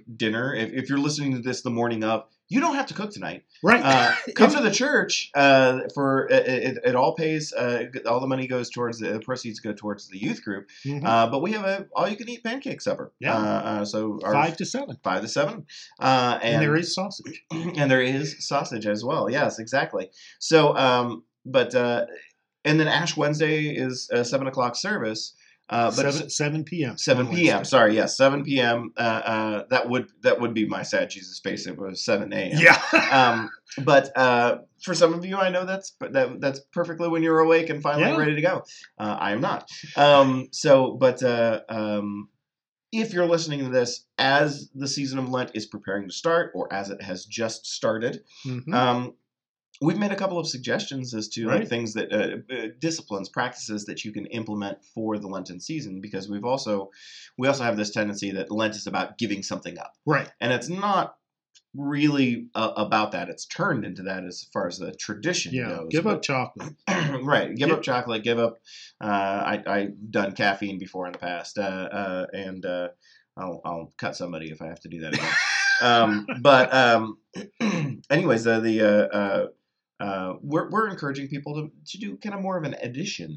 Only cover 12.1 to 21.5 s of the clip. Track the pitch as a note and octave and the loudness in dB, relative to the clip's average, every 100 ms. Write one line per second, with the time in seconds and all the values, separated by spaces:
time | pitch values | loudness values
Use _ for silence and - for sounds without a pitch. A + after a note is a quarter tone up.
12.1 | D#4 A#3 A#3+ A3+ C4+ C4+ - - - - | -4 -10 -8 -6 -6 -8 -6 -4 -4 -8
13.1 | _ C3+ A2+ G#2+ G#2+ G#2+ G#2+ G#2 A2 A2 | _ -2 0 0 -2 -2 -4 -4 -4 -4
14.1 | G#2 G2 C#3 E3 D#3 D3 C4 C#4 A#2+ - | -4 2 2 2 -2 -6 -6 -6 -6 -2
15.1 | F#2 - - - - - - - - C3 | -2 -2 0 -2 -4 -14 -20 -20 -2 2
16.1 | C3 B2 A#2 A2+ D3 D3+ D#3+ E3+ - G3 | 4 4 0 2 4 4 2 0 -4 -6
17.1 | - D3+ - _ D#3+ E3+ D3 C#3 C3 B2+ | -8 -14 -16 _ -6 -4 0 4 4 4
18.1 | C3+ D3+ - - C#3+ - A#2 G#2 G#2 A#2+ | 0 -4 -6 -4 -4 -2 -4 -2 -2 -2
19.1 | D#3 G#2 C#3 F3 A2+ A2 C3+ D#3+ - F#2 | -2 0 0 0 -2 -2 -2 -2 -6 -8
20.1 | - - - - D#3+ D3+ B2+ C3 B2 A#2+ | -14 -20 -12 4 6 6 4 4 4 0
21.1 | A2+ - _ C3 | -6 -14 _ 0